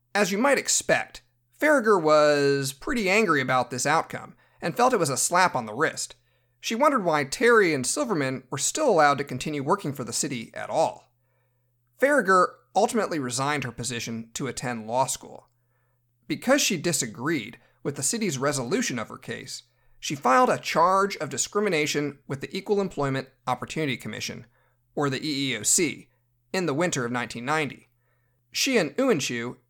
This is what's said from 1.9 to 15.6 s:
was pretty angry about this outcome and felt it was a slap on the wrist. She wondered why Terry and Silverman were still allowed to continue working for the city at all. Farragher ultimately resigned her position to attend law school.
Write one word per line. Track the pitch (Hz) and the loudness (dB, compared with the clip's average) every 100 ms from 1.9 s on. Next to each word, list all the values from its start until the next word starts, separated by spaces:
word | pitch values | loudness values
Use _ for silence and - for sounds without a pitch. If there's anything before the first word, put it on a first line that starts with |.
| 196 | 4
was | 156 151 151 147 143 139 135 | 6 6 6 4 4 2 -2
pretty | - - 147 185 | -6 -4 -2 2
angry | 202 214 147 | 4 4 2
about | 127 127 123 | 2 0 0
this | 123 139 | -2 0
outcome | 160 - 117 117 - _ _ | 0 0 -8 -14 -20 _ _
and | - 196 | -6 0
felt | 247 | 2
it | 233 | 2
was | 156 | 0
a | 127 | 0
slap | - 175 180 131 | 0 4 2 2
on | 110 | -6
the | |
wrist. | 110 151 - - - _ _ _ _ | -2 -2 -2 -10 -12 _ _ _ _
She | - 226 | -6 2
wondered | 302 269 | 2 2
why | 175 151 | 2 0
Terry | 143 - 233 226 180 | 0 2 4 6 6
and | 143 | 2
Silverman | 123 302 262 175 131 135 - | -2 -2 -2 0 -2 -4 -8
were | 139 | -6
still | - - 302 | -4 0 4
allowed | 175 147 143 | 6 6 4
to | |
continue | 139 127 - 147 | -2 -6 -6 -4
working | 135 196 151 | 0 -2 -2
for | 135 | -6
the | 117 | -6
city | 113 151 127 113 | -4 -4 -6 -8
at | - 104 | -10 -4
all. | 127 143 - _ _ _ _ _ _ _ _ _ - | 0 0 -2 _ _ _ _ _ _ _ _ _ 0
Farragher | 269 294 185 190 - - _ 190 | 2 4 4 4 4 -2 _ 0
ultimately | 214 233 180 165 | 2 0 -2 -2
resigned | 123 120 139 147 | -4 -2 -2 -2
her | 127 | -6
position | 117 120 117 120 113 113 - | -8 -8 -6 -6 -8 -10 -8
to | 131 | -8
attend | 117 123 117 110 | -6 -6 -6 -4
law | 123 127 | -2 0
school. | - - - - _ | -4 -12 -20 -20 _